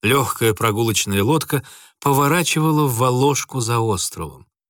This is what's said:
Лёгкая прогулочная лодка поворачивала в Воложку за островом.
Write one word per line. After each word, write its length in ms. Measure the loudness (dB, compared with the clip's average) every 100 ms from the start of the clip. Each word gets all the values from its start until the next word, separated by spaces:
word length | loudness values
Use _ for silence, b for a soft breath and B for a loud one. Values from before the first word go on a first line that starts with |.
Лёгкая 500 | 0 0 -2 0 0
прогулочная 680 | 0 0 0 0 -2 -2 0
лодка 400 | 2 0 0 -6 B B B B
поворачивала 840 | 0 2 4 2 0 0 2 2 0
в 120 | 2
Воложку 600 | 0 2 2 0 -4 -6
за 200 | -2 0
островом. 680 | 0 -2 -4 -8 -12 -14 -20 _ _